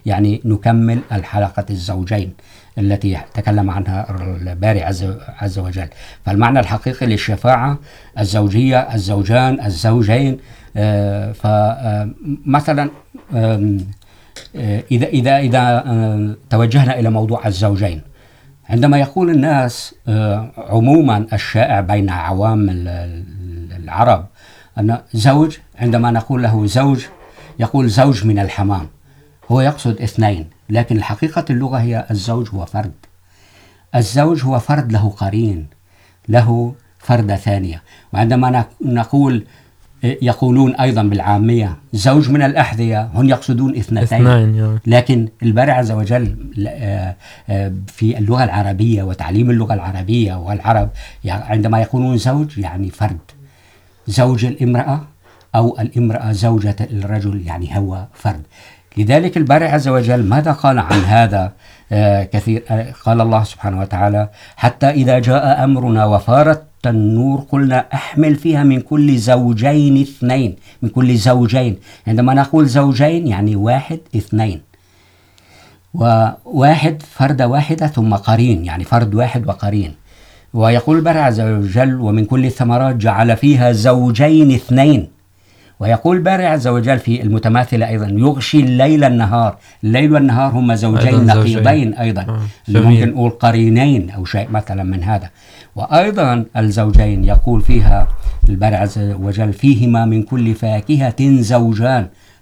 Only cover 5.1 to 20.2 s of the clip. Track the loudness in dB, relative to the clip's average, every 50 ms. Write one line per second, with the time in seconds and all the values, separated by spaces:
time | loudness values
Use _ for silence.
5.1 | -8 -10 -12 -18 -14 -10 -8 -8 -6 -6 -8 -8 -8 -8 -10 -12 -14 -18 -20 -20
6.1 | -20 -12 -6 -2 0 2 2 2 2 2 0 0 -2 -6 -6 -6 -6 -4 -2 -2
7.1 | -2 -2 -2 -4 -4 -2 0 2 2 2 0 -2 -4 -6 -8 -14 -20 -20 -20 -14
8.1 | -8 -6 -4 -2 0 0 0 0 2 0 2 2 2 0 0 -2 -4 -6 -4 -4
9.1 | -2 -2 -2 0 0 0 2 0 -2 -2 -4 -6 -6 -2 -2 0 0 2 2 2
10.1 | 0 0 0 -2 -4 -6 -10 -18 -20 -20 -20 -12 -6 -4 -2 0 0 0 -2 -2
11.1 | -4 -6 -6 -8 -8 -6 -2 0 2 2 2 0 -2 -4 -6 -6 -4 -4 -6 -8
12.1 | -10 -12 -10 -10 -10 -8 -4 -2 -2 0 0 0 -2 -2 -2 -4 -8 -12 _ _
13.1 | -20 -20 -14 -8 -4 -2 0 0 0 0 0 -2 -2 -2 -4 -8 -14 -18 -20 -20
14.1 | _ -20 -20 _ -20 -20 -20 -18 -12 -8 -6 -4 -4 -4 -4 -2 -2 -2 -2 -2
15.1 | -2 -2 0 2 2 2 2 0 0 0 0 0 0 0 -2 -2 -2 -2 -2 -2
16.1 | -2 -2 -4 -6 -6 -10 -8 -2 0 0 0 2 2 2 2 2 0 -2 -2 0
17.1 | 0 0 -2 -2 -4 -4 -4 -4 -4 -2 -2 -2 0 0 -2 -4 -6 -8 -12 -16
18.1 | -20 -20 _ _ _ _ _ _ _ _ _ -4 -2 0 2 2 2 2 0 -2
19.1 | -2 -2 0 0 2 2 2 2 0 0 0 -2 -4 -8 -14 -16 -18 _ -6 -4
20.1 | -2 -2